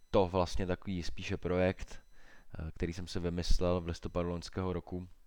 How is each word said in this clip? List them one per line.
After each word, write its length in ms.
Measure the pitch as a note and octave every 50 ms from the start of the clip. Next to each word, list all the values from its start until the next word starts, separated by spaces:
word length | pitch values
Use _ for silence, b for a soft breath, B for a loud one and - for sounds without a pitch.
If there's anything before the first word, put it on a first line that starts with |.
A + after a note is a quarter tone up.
| - -
to 180 | - G#2+ F#2+
vlastně 380 | F2+ F#2 F#2+ F2 E2+ - - G2
takový 380 | F2 F2+ - - G#2 F#2+ F2 E2+
spíše 340 | - - - F2+ F#2+ G2
projekt, 680 | E2+ - F2 F2 F#2 F#2 F#2 F#2+ - - - - - - - B B B B B B B B - D#2+
eh, 120 | D#2+ D#2+
který 220 | - - F2+ E2+ E2+
jsem 140 | - F2
si 120 | E2 - F#2+
vymyslel 640 | E2+ E2+ E2+ F2 E2+ - - - F#2 F2 F2+ F#2
v 60 | E2+
listopadu 420 | E2+ E2+ - - F#2 - F2+ F2 F2
loňského 440 | F2 E2+ - - - G2+ F#2 F#2 F2
roku, 340 | F2 - - F#2 F2+ F2+ F2+ - - -